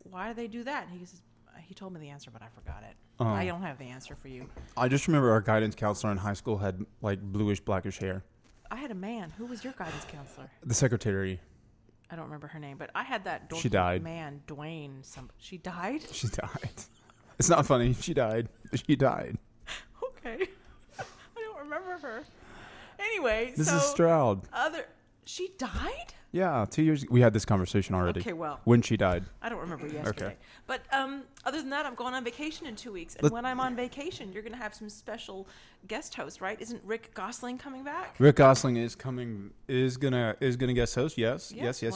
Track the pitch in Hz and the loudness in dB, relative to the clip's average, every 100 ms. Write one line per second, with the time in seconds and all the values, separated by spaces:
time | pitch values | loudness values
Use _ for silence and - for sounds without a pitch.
0 | 185 185 214 233 233 233 240 285 170 180 | -18 -10 -10 -8 -8 -8 -6 -8 -8 -14
1 | 175 175 _ _ _ - 165 190 190 170 | -16 -20 _ _ _ -20 -20 -16 -14 -12
2 | 147 139 - 113 113 - - 104 107 - | -14 -16 -16 -18 -20 -16 -12 -12 -14 -20
3 | _ - 113 101 180 170 180 135 127 127 | _ -2 0 2 0 -4 -6 -8 -14 -14
4 | - 147 135 127 127 - - - 127 139 | -16 -16 -14 -14 -14 -16 -10 2 4 4
5 | - 151 123 110 104 110 110 - 104 101 | 6 6 8 6 6 4 4 2 0 0
6 | 107 98 104 98 - 101 101 92 - - | 0 -2 -2 -4 -2 0 0 -2 -8 -4
7 | 107 98 98 101 104 98 - 95 95 - | -2 -2 -2 0 2 2 0 0 0 -4
8 | 95 95 - _ _ - - 226 285 185 | -4 -4 -8 _ _ -20 -12 -10 -8 -8
9 | 202 233 165 180 240 233 254 254 165 151 | -8 -8 -10 -12 -12 -10 -12 -10 -8 -8
10 | - 147 135 - 131 _ 127 113 131 120 | -12 -14 -16 -18 -20 _ 0 4 4 2
11 | 107 95 95 92 - - _ _ _ _ | 0 0 0 -4 -10 -20 _ _ _ _
12 | _ 165 139 147 151 156 143 139 156 - | _ -14 -12 -12 -14 -14 -14 -12 -8 -6
13 | 262 233 190 - - 165 117 98 90 90 | -4 -4 -4 -8 -6 -2 2 4 4 2
14 | 165 165 151 143 - 147 156 160 143 135 | -2 -8 -10 -12 -14 -12 -10 -10 -12 -14
15 | 135 - 123 - - 180 180 175 190 302 | -16 -16 -18 -18 -16 -12 -10 -6 -4 -4
16 | - - 104 - - - - - - _ | -6 -4 -4 -4 -6 -6 -10 -10 -18 _
17 | _ - - - - - 143 127 123 120 | _ -20 -20 0 6 6 6 4 4 0
18 | - 143 110 113 120 - - 120 - 131 | 0 0 2 0 -2 -8 -6 -6 2 4
19 | 135 - - - _ _ - - - - | 4 2 -4 -10 _ _ -14 -12 -14 -12
20 | 523 - 247 254 381 - - - - 807 | -12 -10 -12 -6 -6 -6 -20 -20 -20 -14
21 | - - - 466 440 359 294 302 370 349 | -12 -14 -20 -12 -12 -10 -8 -8 -6 -10
22 | 285 220 - - - - - - - - | -8 -10 -14 -20 -20 -20 -20 -20 -20 -6
23 | 427 415 254 220 247 247 156 285 285 285 | -4 0 2 2 -2 0 2 4 4 6
24 | 165 160 123 98 - 233 311 320 - - | 6 8 6 2 -4 -2 -2 -2 -12 -16
25 | _ _ - - 381 - 254 180 311 571 | _ _ -14 -8 -8 -6 -6 -4 -4 -6
26 | 698 - - 175 185 131 101 - 160 147 | -12 -20 -6 0 2 2 0 4 4 4
27 | 139 123 117 104 - 98 90 104 - 92 | 6 8 10 8 4 2 4 2 2 2
28 | 90 90 90 170 156 143 113 120 - 107 | 2 2 -2 -4 -6 -2 6 6 8 2
29 | 95 87 92 - - - 170 151 147 151 | 4 2 -2 -10 -8 -6 -8 -8 -8 -4
30 | 104 - 98 - - - - 254 - 269 | -4 -2 -6 -8 -20 -20 -8 -8 -2 -2
31 | 269 277 247 - 262 302 269 285 294 240 | -2 -6 -12 -8 -6 -4 -4 -4 -4 -6
32 | 247 262 240 240 302 - 294 208 247 185 | -6 -4 -6 -6 -8 -8 -12 -12 -12 -12
33 | 165 - 147 233 254 254 262 240 254 - | -12 0 0 2 -6 -4 -4 -4 -6 -8
34 | 311 - 208 190 220 185 208 - 214 208 | -10 -10 -12 -12 -12 -10 -12 -12 -14 -14
35 | - 220 - 196 190 - - - 190 233 | -12 -12 -12 -14 -14 -20 -20 -20 -10 -10
36 | - - 143 - 190 214 226 233 196 226 | -8 -10 -10 -8 -8 -8 -10 -12 -6 -8
37 | - - 190 240 247 254 285 262 277 330 | -6 -10 -8 -8 -8 -10 -10 -12 -8 -8
38 | - - 139 139 135 135 135 117 117 - | -10 6 8 10 10 10 4 0 -2 -6
39 | 135 123 120 104 101 - - 127 131 127 | -8 -6 -6 -8 -10 -16 -2 2 2 2
40 | 139 123 113 104 131 123 127 123 117 123 | 0 2 0 2 0 2 0 2 2 0
41 | 156 - 113 151 - - 120 127 113 | 0 2 0 0 -8 -4 -4 -2 -4